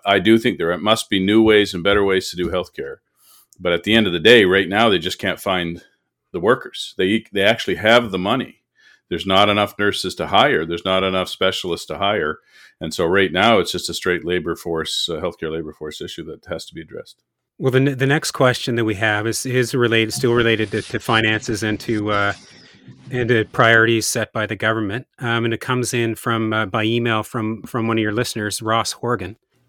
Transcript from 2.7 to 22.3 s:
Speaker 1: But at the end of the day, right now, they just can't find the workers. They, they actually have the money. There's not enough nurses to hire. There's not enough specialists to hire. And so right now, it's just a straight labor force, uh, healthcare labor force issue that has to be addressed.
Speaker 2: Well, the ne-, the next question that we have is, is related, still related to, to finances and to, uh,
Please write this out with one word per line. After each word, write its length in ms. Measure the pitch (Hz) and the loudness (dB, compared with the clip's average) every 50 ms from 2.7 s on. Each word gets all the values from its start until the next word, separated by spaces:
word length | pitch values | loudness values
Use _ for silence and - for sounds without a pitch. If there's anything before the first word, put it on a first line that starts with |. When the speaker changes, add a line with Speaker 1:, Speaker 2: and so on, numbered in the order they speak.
| _ - - - - - _ _ _ _ _ _ _ _ _ _ _ - | _ -12 -12 -12 -14 -16 _ _ _ _ _ _ _ _ _ _ _ -6
Speaker 1:
But 100 | 90 90 | -2 -2
at 120 | 87 85 - | 0 0 2
the 100 | 101 107 | 2 2
end 140 | 113 107 | 2 2
of 60 | 95 85 | 2 0
the 60 | 85 | 4
day, 240 | 78 110 123 117 101 | 6 8 8 8 8
right 240 | 90 92 98 98 | 6 4 2 2
now, 220 | 85 98 107 117 113 | 2 2 2 2 4
they 100 | 98 87 | 2 0
just 200 | 80 90 - - | -2 -4 -8 -6
can't 200 | - 98 82 - | -4 -6 -6 -4
find 420 | - 101 95 90 87 85 85 87 - _ _ _ _ _ _ _ _ _ | -4 -4 -2 -2 -4 -6 -8 -10 -16 _ _ _ _ _ _ _ _ _
the 80 | - 90 | -8 -2
workers. 560 | 82 107 127 127 - - - - - - - | 0 0 0 0 -2 -8 -14 -14 -14 -10 -4
They, 280 | - 95 95 107 113 - _ | -2 0 0 0 -2 -2 _
they 120 | 101 101 95 | 0 2 4
actually 320 | 104 117 117 - - 92 | 2 2 2 -2 -4 -4
have 340 | 80 98 110 117 123 120 107 | 0 4 4 4 4 4 2
the 80 | 95 | -2
money. 460 | 95 90 101 120 135 95 - - _ _ _ _ _ _ _ _ _ _ | -2 -2 -2 -2 -2 -4 -6 -12 _ _ _ _ _ _ _ _ _ _
There's 200 | _ 90 85 85 | _ -8 -6 -2
not 220 | 95 95 95 104 104 | 2 4 4 6 6
enough 280 | 101 104 104 101 - | 4 2 0 0 -2
nurses 380 | - 104 104 95 - - 92 - | -2 -2 0 0 -2 -4 -6 -6
to 100 | - 82 | -6 -4
hire. 400 | 76 98 101 127 147 131 80 82 | 0 4 4 4 4 2 0 0
There's 180 | 82 85 82 - | -2 -4 -4 -2
not 200 | 95 95 95 95 | -2 0 0 0
enough 260 | 95 92 92 92 - | 0 0 -2 -4 -4
specialists 560 | - - 95 95 92 - - 90 85 82 - | -2 -2 0 0 0 -2 -4 -6 -6 -6 -8
to 140 | - 80 76 | -10 -6 -4
hire. 400 | 98 101 107 101 78 76 78 - _ _ _ - - - _ _ | -2 -2 0 0 -2 -4 -6 -8 _ _ _ -20 -20 -20 _ _
And 100 | 85 80 | -10 -8
so 140 | - - 87 | -4 -2 0
right 260 | 82 90 98 98 87 | 2 4 2 2 2
now, 280 | 76 92 101 117 113 98 | 2 2 4 4 4 4
it's 120 | 87 - | 2 0
just 160 | - 87 - | -4 -6 -6
a 60 | - 82 | -8 -8
straight 320 | - - 92 90 85 76 | -4 -2 -2 -2 -2 -2
labor 300 | 85 90 90 78 85 80 | -2 -4 -2 -2 -4 -6
force, 520 | - - 85 82 80 78 - - - - | -6 -6 -6 -6 -6 -6 -6 -6 -6 -6
uh, 100 | 87 82 | -6 -6
healthcare 340 | 78 85 87 82 - 82 78 | -6 -6 -8 -8 -8 -8 -8
labor 220 | 80 82 80 78 76 | -6 -8 -8 -10 -12
force 280 | _ 78 76 - - | _ -12 -14 -12 -12
issue 220 | - 80 - - 80 | -14 -14 -14 -14 -14
that 220 | 80 76 73 _ | -14 -16 -18 _
has 200 | - 85 80 - | -12 -12 -10 -12
to 80 | - - | -14 -16
be 80 | 82 | -18
addressed. 400 | 80 - 67 - - - - _ _ _ _ _ _ _ _ - | -18 -16 -16 -18 -18 -18 -20 _ _ _ _ _ _ _ _ -4
Speaker 2:
Well, 120 | 175 135 | -2 0
the 80 | 123 131 | 2 2
ne-, 120 | 135 143 139 | 2 0 0
the 140 | 123 135 | -2 0
next 240 | 135 143 156 - - | 0 0 0 -2 -4
question 460 | - - 139 123 120 - - - 120 | -2 2 2 2 2 0 -4 -4 -2
that 60 | 117 113 | -2 -2
we 120 | 110 104 | -2 -2
have 320 | 95 113 110 107 104 107 | -2 0 0 0 0 -2
is, 180 | 113 110 - - | -4 -4 -4 -6
is 300 | 131 123 127 123 117 - | -2 -2 -2 0 0 0
related, 360 | 131 120 113 113 113 113 110 | 0 2 2 4 2 2 0
still 220 | 110 - - 117 117 | -2 0 0 2 2
related 380 | 120 117 113 113 107 110 101 | 2 2 2 2 0 0 -2
to, 100 | 107 107 | -4 -6
to 180 | - - - 117 | -6 -6 -8 -6
finances 640 | - - 117 113 110 110 110 104 - - 113 95 | -2 0 0 2 2 0 0 -2 -2 -6 -6 -4
and 180 | 110 110 107 104 | -4 -4 -4 -4
to, 280 | - - 113 107 104 107 | -4 -4 -4 -2 -2 -2
uh, 240 | 104 101 101 101 | 0 0 0 -2